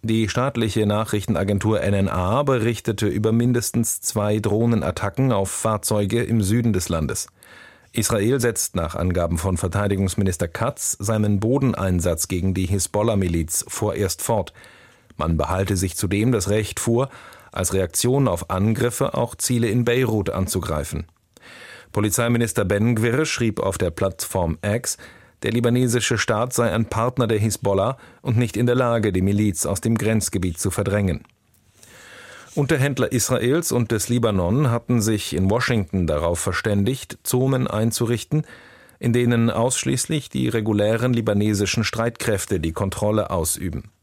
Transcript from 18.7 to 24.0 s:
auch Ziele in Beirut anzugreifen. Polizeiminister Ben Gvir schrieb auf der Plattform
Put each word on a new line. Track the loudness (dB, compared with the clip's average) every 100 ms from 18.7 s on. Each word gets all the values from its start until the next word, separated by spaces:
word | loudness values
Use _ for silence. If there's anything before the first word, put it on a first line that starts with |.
| 2 -2 -2 -4
auch | -2 -4 -4
Ziele | -2 0 2
in | 2 2
Beirut | 2 2 0 0
anzugreifen. | -2 -2 -2 -2 -4 -4 -8 -10 _ _ -20 -20 -20 -20 -20 -8
Polizeiminister | -2 0 2 2 2 2 0 0
Ben | 2 2 2
Gvir | 2 0
schrieb | -2 0 -2 0
auf | -4 -2
der | -2
Plattform | 0